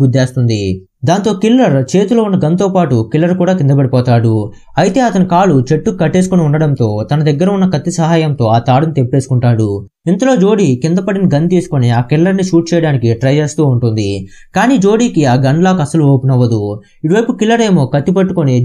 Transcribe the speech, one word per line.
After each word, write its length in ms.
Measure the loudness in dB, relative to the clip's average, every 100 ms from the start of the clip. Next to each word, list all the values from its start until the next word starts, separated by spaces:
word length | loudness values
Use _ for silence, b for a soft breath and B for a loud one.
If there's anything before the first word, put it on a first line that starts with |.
గుద్దేస్తుంది. 580 | 2 0 -2 0 -2 0 -4 -6 -10 -8 -2
దాంతో 220 | 0 0 0
కిల్లర్ 340 | 2 2 2 0 0
చేతిలో 300 | 0 0 0 0
ఉన్న 80 | 0
గన్ 120 | 0 0
తో 60 | 0
పాటు 220 | 0 0 0 0
కిల్లర్ 220 | 0 0 0
కూడా 120 | 0 0
కింద 120 | 2 2
పడిపోతాడు. 540 | 2 0 2 2 2 -2 -4 B B -2
అయితే 180 | 0 0 0
అతని 200 | 0 0
కాలు 220 | 2 2 2 2
చెట్టు 220 | -2 -2 -2
కట్టేసుకొని 420 | 0 0 0 0 0
ఉండడంతో 420 | 0 0 0 -2 -4 -2
తన 100 | -2 0
దగ్గర 200 | 0 0 0
ఉన్న 100 | 0
కత్తి 180 | -2 -4 -4
సహాయంతో 460 | 0 0 0 0 0 0
ఆ 20 | 2
తాడును 260 | 0 0 -2
తెప్పేసుకుంటాడు. 720 | -2 -2 -2 -2 0 0 0 -4 -10 _ -2
ఇంతలో 220 | 0 2 2
జోడీ 240 | 2 2 0 0
కింద 160 | 0 -2 -2
పడిన 180 | -2 0
గన్ 120 | 0 0
తీసుకొని 360 | 0 -2 -2 0 0
ఆ 20 | 0
కిల్లర్ 260 | 0 0 0
ని 60 | 0
షూట్ 180 | 0 0
చేయడానికి 380 | 0 0 0 0 0
ట్రై 120 | 0 0
చేస్తూ 220 | -2 -2 0
ఉంటుంది. 380 | 0 0 -2 -4 -6 -10 B B -2
కానీ 200 | 2 2
జోడీకి 400 | 2 2 0 0 2
ఆ 20 | 2 2
గన్ 140 | 2 2
లాక్ 140 | 0 0
అసలు 180 | 0 2
ఓపెన్ 200 | 2 0 0
అవ్వదు. 240 | 0 0 -4 -8 b b
ఇటువైపు 280 | -2 0 0 -2
కిల్లర్ 220 | 0 2 2
ఏమో 160 | 2 0
కత్తి 200 | -2 0 0
పట్టుకొని 360 | 0 0 0 0